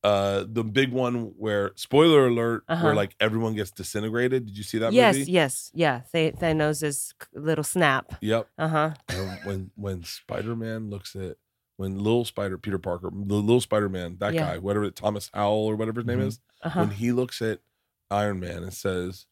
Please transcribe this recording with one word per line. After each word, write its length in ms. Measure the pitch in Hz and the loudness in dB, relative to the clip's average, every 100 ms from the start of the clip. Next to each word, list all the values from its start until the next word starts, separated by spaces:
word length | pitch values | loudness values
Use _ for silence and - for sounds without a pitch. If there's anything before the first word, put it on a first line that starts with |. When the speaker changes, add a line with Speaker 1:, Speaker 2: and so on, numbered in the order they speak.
Speaker 1:
uh, 420 | 104 101 98 98 95 | 4 2 2 0 -2
the 160 | 113 | -4
big 280 | 110 110 135 | 0 2 2
one 400 | 123 123 120 110 - | 0 -2 -2 -6 -6
where, 340 | 107 104 98 - | -2 0 -2 -6
spoiler 520 | - 139 165 151 127 | 2 6 10 8 8
alert, 360 | 117 117 113 - | 4 0 -2 -4
Speaker 2:
Uh-huh. 140 | 165 165 | 0 2
Speaker 1:
where, 100 | 107 | 4
like, 200 | 101 - | 0 0
everyone 340 | 107 113 113 | 0 2 0
gets 180 | 107 98 | -2 -4
disintegrated. 760 | - 92 104 110 113 123 131 110 | -6 -6 -4 -2 0 2 0 -4
Did 120 | 101 | -10
you 60 | |
see 140 | 104 113 | -4 -2
that 160 | 113 | 4
Speaker 2:
Yes, 240 | 226 233 135 | 6 6 4
Speaker 1:
movie? 140 | 139 | 2
Speaker 2:
yes, 400 | 175 139 - - | 2 2 -2 -10
yeah. 280 | - 160 123 - | 0 0 0 -4
Th-, 220 | 165 160 - | -2 -2 0
Thanos' 760 | 170 156 151 151 151 143 - - | 0 2 0 0 -4 -4 -8 -12
c-, 60 | - | -18
little 300 | - 151 151 147 | -8 -2 -2 -2
snap. 480 | 180 156 131 - - | 2 4 2 -2 -6
Speaker 1:
Yep. 260 | 107 113 110 - | 0 0 -2 -4
Speaker 2:
Uh-huh. 340 | 160 156 156 151 - | -2 0 0 -4 -8
Speaker 1:
And 300 | 92 95 95 | -6 -6 -8
when, 280 | 101 95 95 - | -6 -6 -8 -10
when 280 | 101 92 | -8 -8
Spider-Man 840 | 85 - - - 107 117 113 110 107 | -10 -16 -10 -8 -6 -6 -6 -8 -8
looks 260 | 101 - 98 | -10 -10 -10
at, 200 | 92 - _ _ _ - | -10 -12 _ _ _ -8
when 220 | 95 95 | -6 -2
Little 260 | 104 120 117 | 2 2 0
Spider, 320 | - 101 92 | -4 -4 -4
Peter 220 | - 95 | -4 -4
Parker, 300 | 92 87 87 | -2 -4 -6
the 240 | 92 101 104 | -6 -2 0
Little 260 | 104 123 | 4 4
Spider-Man, 560 | - 107 104 95 87 90 | 4 0 0 -2 -8 -4
that 140 | 101 | -2
Speaker 2:
Yeah. 200 | 160 90 | -2 -2
Speaker 1:
guy, 40 | 85 | -4
whatever, 320 | 95 101 104 | -2 -2 -2
Thomas 380 | - 101 104 - | -2 -2 -2 -8
Howell 320 | 104 101 107 110 | -2 0 2 0
or 100 | 107 | -2
whatever 240 | 110 113 | -4 -4
his 60 | 117 | -2
name 120 | 123 | -2
Speaker 3:
Mm-hmm. 80 | 135 | -2
Speaker 1:
is, 100 | - _ _ | -4 _ _
Speaker 2:
Uh-huh. 160 | 165 180 | -4 0
Speaker 1:
when 80 | 160 | 0
he 200 | 101 120 | 0 0
looks 300 | 123 123 - | 0 -2 -4
at 180 | 113 104 _ _ _ _ _ | -4 -4 _ _ _ _ _
Iron 280 | 101 104 95 | 0 0 -2
Man 240 | 87 87 | -6 -8
and 100 | 90 | -10
says 540 | 92 101 90 90 95 - | -6 -4 -2 -4 -8 -20